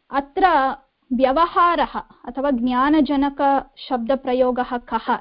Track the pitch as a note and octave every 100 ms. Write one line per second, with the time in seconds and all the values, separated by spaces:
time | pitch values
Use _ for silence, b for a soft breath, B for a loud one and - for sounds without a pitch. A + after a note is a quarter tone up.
0 | - C#4 C#4 - F#4+ D#4 C4 - _ _
1 | - B3 B3+ C#4 E4+ G4 F4 E4 B3+ A3
2 | - _ - B3+ C#4 B3 B3 B3 C#4 D#4
3 | C4 C#4 C#4+ C#4 C#4 C#4 - - - B3+
4 | A3+ C4+ C4+ B3+ B3+ B3 B3 B3 A#3+ A3+
5 | - A3